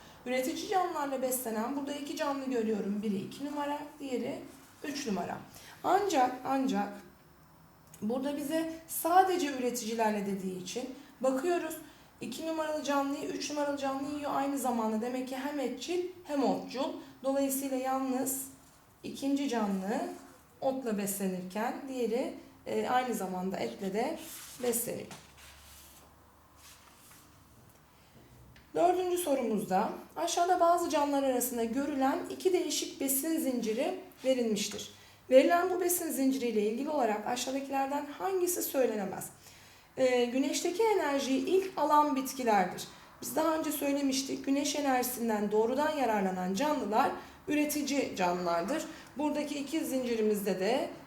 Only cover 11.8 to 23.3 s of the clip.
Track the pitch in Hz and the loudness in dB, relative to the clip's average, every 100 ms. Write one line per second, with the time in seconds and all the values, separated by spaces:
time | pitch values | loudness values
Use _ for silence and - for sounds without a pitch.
11.8 | - - - - - - 320 320 311 302 | -14 -20 -20 -12 -10 -6 -6 -2 -2 -2
12.8 | 277 285 277 285 - 277 - 294 285 277 | 0 0 0 -4 -6 -6 -4 -2 -2 -2
13.8 | 269 269 285 294 285 - 277 277 247 233 | -2 -4 -4 -6 -2 -2 0 0 0 0
14.8 | 220 220 247 262 262 262 285 294 240 - | 0 0 -2 -4 -4 -4 -4 -2 -4 -4
15.8 | - 359 349 - - 285 220 185 - 254 | -4 -2 -2 -8 -4 0 2 0 -4 -4
16.8 | 320 - - - 269 277 277 269 277 262 | -4 -4 -14 -6 0 2 2 0 -2 -2
17.8 | 262 262 262 254 - - - - - - | 0 -2 0 0 -2 -4 -8 -14 -20 -20
18.8 | - - - - 277 277 277 233 202 190 | -20 -14 -10 -4 0 0 0 0 0 -2
19.8 | 190 269 349 - - - - - 269 262 | -2 -2 -4 -8 -16 -20 -20 -4 -2 -2
20.8 | 233 208 196 - 190 185 180 214 240 - | -2 -2 -2 -2 -2 -2 -6 -4 -4 -4
21.8 | 269 262 220 240 330 - - - - 214 | -6 -2 0 0 -2 -6 -16 -14 -4 -2
22.8 | - 254 254 196 185 | 2 2 2 -2 -2